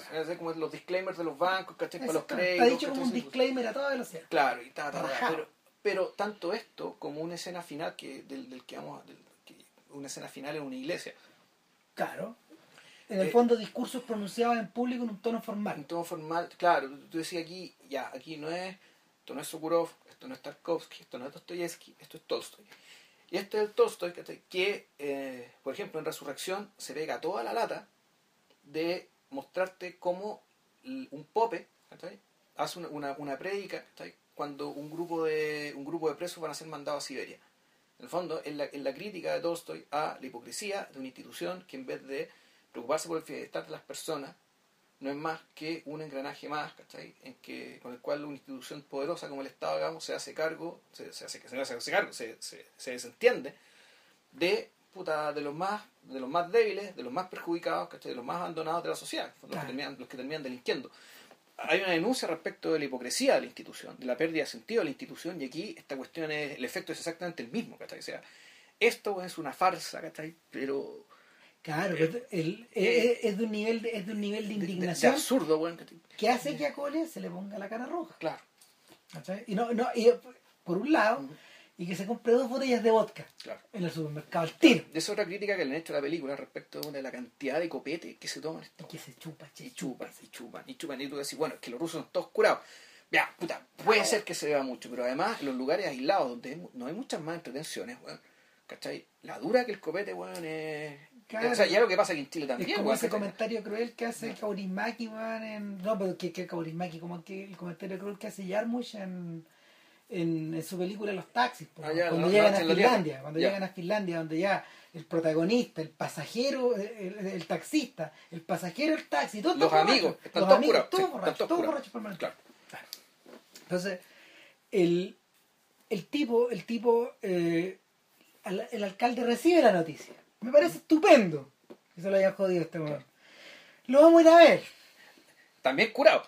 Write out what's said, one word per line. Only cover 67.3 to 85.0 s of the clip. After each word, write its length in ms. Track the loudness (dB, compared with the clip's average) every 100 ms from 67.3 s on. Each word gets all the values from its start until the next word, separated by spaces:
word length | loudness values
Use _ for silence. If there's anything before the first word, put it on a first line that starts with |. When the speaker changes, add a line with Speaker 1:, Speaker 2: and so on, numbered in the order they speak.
| -8
Speaker 1:
el 60 | -6
mismo, 280 | -6 -6 -12
¿cachai? 220 | -14 -12
O 20 |
sea, 180 | -12 -12 -14 -20 -20 -20 -20 _
esto 420 | 2 4 -2 -4
es 160 | -6 -8
una 140 | -8
farsa, 480 | 2 2 2 -4 -10
¿cachai? 340 | -10 -10 -12 -14 _
Pero 560 | -6 -4 -4 -6 -12 -20 -20 -20 _ -20 _
Speaker 2:
Claro, 320 | -6 -2 -2
Speaker 1:
eh, 40 | 2 0
Speaker 2:
pero 140 | 0 -6
el, 380 | -4 -2 -4 -6
Speaker 1:
eh, 460 | 0 4 6 4 4
Speaker 2:
es, 80 | 0
es 60 | 0
de 60 |
un 80 | -2
nivel 280 | 0 0 -2
de, 160 | -2 -6
es 80 | -6
de 60 |
un 80 | -4
nivel 220 | -4 -4 -4
de 80 |
Speaker 1:
de, 60 | -4
de, 60 | -4
de 60 |
Speaker 2:
indignación 420 | -2 -2 4 4
Speaker 1:
absurdo, 420 | 4 2 2 4 2
weón, 200 | 0 -6
¿cachai? 200 | -14 -20 _
Speaker 2:
que 140 | -2 2
hace 300 | 2 0 -4
que 80 | -4
a 80 |
Cole 320 | -4 -4 -4 -4
se 140 | -6
le 100 | -10
ponga 280 | -10 -10 -10
la 120 | -8
cara 160 | -8 -6
roja. 280 | -6 -8 -6
Speaker 1:
Claro. 240 | -6 -6 -12 _ -20 _ _ -20 _
Speaker 2:
¿Cachai? 320 | -14 -10 -10 -4
Y 80 |
no, 180 | -2 0
no, 140 | 0 0
y, 140 | 6 6
eh, 120 | 6 0 -20 _ _
por 140 | -2 0
un 160 | 4
lado, 280 | 6 6 2
Speaker 1:
Ujú. 140 | -2 -14 -20 -20 -20 -10
Speaker 2:
y 80 | -6
que 100 | -4
se 80 | -4
compre 280 | -2 4
dos 160 | 4 4
botellas 320 | -2 2 4
de 80 | 6
vodka 360 | 6 4 -4 -18 -18
Speaker 1:
Claro. 180 | -14 -14 -12
Speaker 2:
en 100 | -6
el 60 | -4
supermercado, 540 | -4 -6 -8 -4 -2
al 80 | -2 8
tiro. 260 | 8 8 4
Speaker 1:
Esa 80 |
es 100 | -4